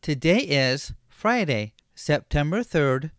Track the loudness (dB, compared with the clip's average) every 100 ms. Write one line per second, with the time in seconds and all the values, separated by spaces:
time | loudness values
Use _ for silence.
0 | -4 -2 2 2 2 0 2 -2 -6 -16
1 | _ -6 -2 0 0 -2 -4 _ _ -16
2 | -2 -2 0 -2 0 -2 -2 0 2 0
3 | -4